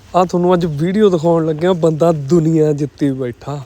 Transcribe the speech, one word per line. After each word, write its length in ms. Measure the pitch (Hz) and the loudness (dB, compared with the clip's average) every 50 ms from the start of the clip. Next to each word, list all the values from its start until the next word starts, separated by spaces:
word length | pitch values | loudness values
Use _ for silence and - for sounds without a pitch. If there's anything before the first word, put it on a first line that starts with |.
| - - - | -14 -4 0
ਆ 80 | 175 185 | 0 0
ਤੁਹਾਨੂੰ 280 | 170 - 175 175 180 185 | 0 0 -2 0 2 0
ਅੱਜ 120 | 175 170 | 0 0
ਵੀਡੀਓ 420 | 170 147 139 160 180 185 214 214 202 | -2 -4 -2 -4 -2 0 2 2 2
ਦਿਖਾਉਣ 360 | 180 160 143 170 170 165 160 | 2 2 0 2 0 2 0
ਲੱਗਿਆ, 260 | 165 156 147 165 180 190 | -2 -4 -2 0 0 0
ਬੰਦਾ 380 | 165 160 165 160 147 170 170 170 | 2 0 0 0 2 2 0 0
ਦੁਨੀਆ 600 | 147 139 131 170 170 156 160 160 160 151 151 151 | 0 -2 0 0 2 2 2 2 2 2 2 0
ਜਿੱਤੀ 380 | 143 147 135 _ - 151 139 | -2 -4 -6 _ -4 -2 -2
ਬੈਠਾ। 500 | 135 131 131 123 113 - - 135 143 147 127 | -2 -2 -6 -8 -8 -10 -12 -12 -10 -12 -12